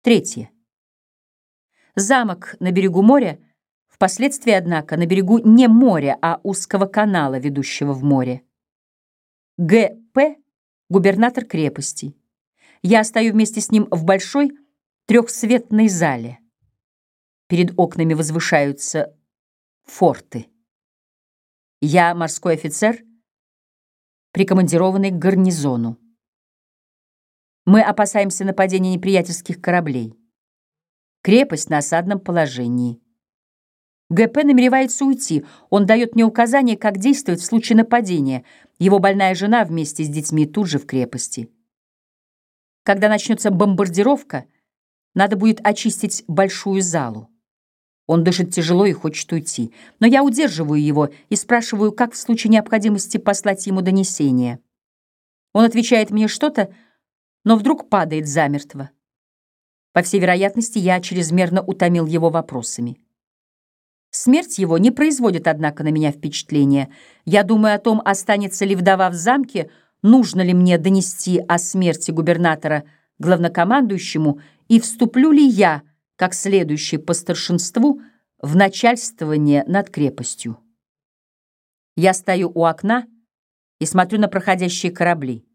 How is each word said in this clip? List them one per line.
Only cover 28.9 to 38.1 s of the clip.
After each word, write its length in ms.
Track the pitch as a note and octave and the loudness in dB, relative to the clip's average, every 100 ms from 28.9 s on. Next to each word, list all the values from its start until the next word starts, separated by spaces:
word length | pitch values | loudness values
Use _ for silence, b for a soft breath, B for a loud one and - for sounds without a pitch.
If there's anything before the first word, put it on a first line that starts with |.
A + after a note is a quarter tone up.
| F3+ | -2
неприятельских 680 | F#3 F#3+ F3 E3+ - E3+ | 0 0 -2 -10 -10 -8
кораблей. 540 | - F3 D#3+ B2+ A2+ - _ _ _ _ _ _ _ _ _ _ | -2 -2 -2 -6 -8 -14 _ _ _ _ _ _ _ _ _ _
Крепость 480 | - A3+ C#4 D3+ - | 2 4 4 -4 -4
на 80 | D3+ | -4
осадном 420 | C#3+ E3+ F3+ G3 | 0 -2 -2 -6
положении. 800 | F#3+ F3 D3 B2 A#2+ B2 B2 A#2 _ _ _ _ _ _ _ _ _ _ _ | -2 -2 -2 -4 -4 -2 -4 -8 _ _ _ _ _ _ _ _ _ _ _
Г 180 | E3+ A3+ | 0 2
П 160 | C#4+ | 2
намеревается 640 | D4 B3+ B3 C4 C4+ - C4+ | 4 4 4 2 0 -2 -2
уйти. 400 | C4 - D3+ B B B | -2 -4 -6 B B B
Он 160 | G3+ G3 | 0 4
дает 300 | A3 A#3 A#3 | 2 2 2
мне 80 | |
указание, 520 | A3+ A3 A#3 C#4 B3 G#3 | 2 2 2 2 0 0
как 220 | G#3+ F#3+ | -4 -2
действовать 420 | A3+ C#4 - F3 | 0 0 -2 -6
в 60 | - | -2
случае 320 | A3+ - A3+ | -2 2 2
нападения. 680 | A3+ A#3+ G3 | 4 0 0